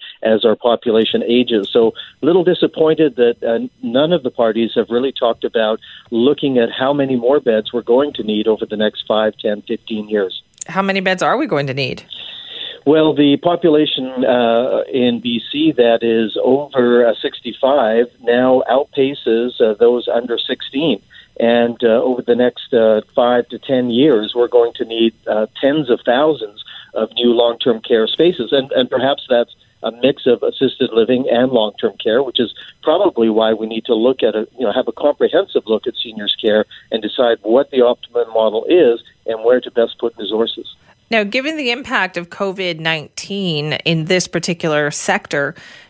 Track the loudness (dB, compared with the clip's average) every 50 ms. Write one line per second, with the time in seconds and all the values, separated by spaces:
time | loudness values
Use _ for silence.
0 | -12 -20 -12 -4 0 0 2 2 2 2 0 2 2 0 0 0 0 0 2 2
1 | 2 2 0 -2 0 2 2 2 2 2 0 -2 0 2 2 2 2 2 0 -4
2 | -12 -20 -10 -4 0 2 2 2 4 2 2 2 0 -2 0 2 2 2 2 2
3 | 2 0 0 0 -2 -2 -2 -2 -2 -2 -2 -2 -4 -6 _ _ -8 -2 0 0
4 | 0 2 0 0 -2 -4 -2 0 0 0 0 0 -2 -2 0 -2 -2 0 0 -2
5 | -2 -2 -4 -2 -2 -2 -2 -2 -4 -4 -2 -2 0 0 -2 -4 -6 -14 -20 -20
6 | -12 -6 -2 0 2 2 2 0 -2 -2 0 2 0 0 0 -2 -2 0 0 0
7 | 0 0 -2 0 0 2 2 2 2 2 0 0 0 -2 -6 -4 0 2 2 2
8 | 2 0 -4 -6 -6 -4 -2 -2 0 0 0 -2 -2 -6 -4 -2 -2 -2 -2 -4
9 | -4 -2 0 0 0 -2 -2 -4 -4 -4 -4 -4 -6 -8 -8 -8 -8 -8 -8 -8
10 | -6 -2 -2 -2 -2 -2 -4 -10 -18 _ _ -18 -14 -8 -4 -4 -2 -2 -2 -2
11 | 0 -2 -2 0 0 0 0 0 -2 -2 -2 -2 -2 -2 -4 -4 -4 -6 -6 -8
12 | -12 -18 -18 -18 -16 -16 -16 -18 -18 -16 -14 -14 -14 -14 -12 -4 2 4 4 4
13 | 4 4 4 4 4 4 4 2 2 0 0 2 2 2 4 4 2 2 -2 -4
14 | -6 -6 -4 -2 0 2 2 2 2 2 2 2 0 0 0 -2 -2 -2 -2 0
15 | 0 0 0 -2 -2 -4 -4 -4 -6 -6 -4 0 0 0 2 4 4 4 4 2
16 | 2 2 2 2 0 -2 -2 -2 0 2 2 2 0 -2 0 2 2 4 4 4
17 | 4 4 2 0 -4 -8 -8 -8 -12 -12 -8 -2 0 2 2 2 2 2 2 2
18 | 0 0 _ _ -2 0 2 2 4 4 4 2 2 2 2 0 0 -2 -2 -2
19 | 0 0 -2 -4 -2 0 0 0 0 -2 -2 0 0 0 2 4 4 4 4 2
20 | 0 -2 -2 -2 -2 -2 -4 -4 -4 -6 -6 -8 -8 -10 -6 -2 -2 0 -2 -2
21 | _ _ _ -20 -20 _ -6 -2 0 2 2 2 2 0 -2 0 0 2 2 2
22 | 2 0 -2 -2 0 0 0 2 2 0 -2 -4 -6 -2 0 2 4 4 2 2
23 | 0 _ -2 0 2 2 2 0 -2 -4 -6 -12 -6 -2 -2 0 0 0 2 2
24 | 4 4 4 2 0 -2 -2 -2 0 2 4 4 2 2 0 -6 -8 -6 -2 0
25 | 0 0 0 _ -6 -4 -2 -2 -2 -4 -4 -2 0 0 0 0 0 0 -2 -2
26 | 0 0 0 2 2 0 0 -2 -6 -12 -14 -16 -20 -20 -20 -20 -18 -10 -6 -6
27 | -4 -4 -4 -2 0 2 4 4 2 2 0 -2 -2 -2 -2 -2 -2 0 0 2
28 | 0 0 0 0 2 2 2 -2 -4 -2 -2 -2 -2 0 -2 -2 -2 0 -2 -2
29 | 0 0 -2 -2 -4 -2 0 0 0 -2 -6 _ _ _ _ -10 -10 -10 -6 -2
30 | 0 -2 0 0 0 0 0 2 0 -4 -2 0 -2 -2 0 -2 -4 0 2 2
31 | 2 2 2 0 0 0 0 2 2 2 2 0 0 0 -2 -4 -4 -4 -4 -4
32 | -2 0 0 0 0 0 -2 -2 -4 -4 -6 -12 -20 -20 -16 _ -2 0 0 2
33 | 2 0 2 2 2 2 2 2 2 2 0 -2 -4 -6 -8 -6 -4 -2 0 2
34 | 2 2 2 2 0 -2 0 -2 -6 -6 _ -4 -4 -2 -2 -2 -2 -4 -4 -2
35 | 0 0 0 2 0 0 2 0 -2 0 -2 -4 -2 0 -2 -2 -2 -4 -8 -8
36 | -8 -10 -10 -10 -6 -6 -6 -2 0 0 2 0 0 -2 -6 -20 -14 -8 -8 -6
37 | -6 -6 -2 0 0 0 0 -2 0 0 2 2 2 2 2 2 2 2 2 -2
38 | -6 -8 -4 -4 -4 -2 0 0 0 0 0 -2 0 2 4 4 4 4 2 0
39 | -4 _ _ _ -10 -8 -6 -2 2 2 2 2 0 -2 -2 -2 -2 -2 -2 -4
40 | -6 -6 -6 -6 -10 -4 -2 -2 -2 -2 -4 -10 -14 -16 -18 _ _ _ _ _
41 | _ -4 -2 -2 -2 0 -2 -4 -4 -4 -6 -4 -4 -4 -4 -4 -6 -4 -4 -2
42 | -2 -2 -4 -8 -10 -10 -8 -6 -6 -6 -4 -6 -6 -6 -6 -4 -4 -4 -4 -4
43 | -6 -12 -14 -14 -12 -10 -8 -6 -4 -4 -4 -4 -4 -4 -6 -4 -2 -2 -2 0
44 | 0 0 0 0 -2 -2 -6 -6 -4 -4 -6 -4 -2 -2 0 0 0 -2 -4 -4
45 | -2 -2 -2 -2 -2 -4 -4 -4 -4 -4 -6 -10 -18 -20 -20 -20 -20 _